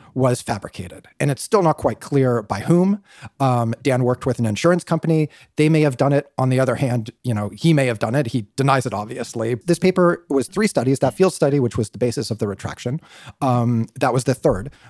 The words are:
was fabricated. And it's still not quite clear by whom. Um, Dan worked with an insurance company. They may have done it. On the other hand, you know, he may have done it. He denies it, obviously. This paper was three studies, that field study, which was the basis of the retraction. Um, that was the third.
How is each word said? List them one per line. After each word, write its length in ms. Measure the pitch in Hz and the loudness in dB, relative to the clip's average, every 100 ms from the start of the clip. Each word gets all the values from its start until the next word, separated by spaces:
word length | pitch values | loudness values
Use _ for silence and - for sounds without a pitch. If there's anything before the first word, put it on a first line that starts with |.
| - | -10
was 280 | 123 131 120 | 0 0 0
fabricated. 680 | - 101 - - 90 - - - | -4 -8 -8 -14 -14 -16 -14 -4
And 100 | 143 | -2
it's 140 | 131 | -2
still 180 | - 208 | 0 2
not 140 | 165 | 2
quite 240 | 151 139 107 | 2 -2 -4
clear 420 | - 143 131 120 | -2 0 2 0
by 200 | 104 98 | -2 -4
whom. 420 | 110 175 190 202 _ - - - | 2 4 4 0 _ -20 -12 -2
Um, 320 | 135 120 117 113 | 0 2 0 -2
Dan 240 | 143 127 | 0 0
worked 200 | 123 123 | 0 0
with 140 | 135 123 | -2 -2
an 60 | |
insurance 400 | 113 104 170 180 | -2 2 2 2
company. 420 | - 160 - 160 151 - _ - | 0 -2 0 0 0 -6 _ 0
They 100 | 156 | 4
may 140 | 160 | 4
have 160 | 151 127 | 2 2
done 160 | 139 | 2
it. 180 | 143 - - | 2 0 -2
On 100 | 131 | 0
the 100 | 127 | 2
other 140 | 127 | 2
hand, 360 | 117 135 120 107 - | 0 -2 -2 -6 -8
you 80 | 123 | -4
know, 160 | 107 104 | -4 -4
he 200 | 104 165 | -2 2
may 140 | 151 127 | 2 2
have 120 | 110 | -2
done 160 | 113 | -2
it. 120 | 135 117 | -2 -2
He 200 | 127 101 | -4 -6
denies 300 | - 135 135 | -2 2 2
it, 80 | 123 | 0
obviously. 600 | 101 107 131 117 117 110 | -6 -8 -10 -8 -6 -4
This 220 | 123 - 170 | -2 -2 0
paper 480 | 185 180 175 170 - | 2 4 2 2 -2
was 180 | 139 120 | -2 -2
three 200 | - 214 | -2 -2
studies, 320 | 139 123 135 | 0 0 0
that 140 | 131 | 0
field 200 | - 185 | 2 0
study, 260 | - 147 143 | 2 0 2
which 180 | 120 - | 0 -2
was 120 | 107 | -4
the 80 | 104 | -2
basis 340 | 123 123 110 | -4 -2 -6
of 80 | 107 | -4
the 80 | 104 | -6
retraction. 540 | 95 - - 123 151 - - - - | -6 -10 -8 -6 -8 -10 -20 -18 -4
Um, 460 | 135 123 120 117 110 - | 0 2 2 0 -2 -2
that 140 | 127 | 0
was 100 | 123 | 0
the 100 | 135 | 0
third. 380 | 127 151 98 - - | 0 0 0 -6 -14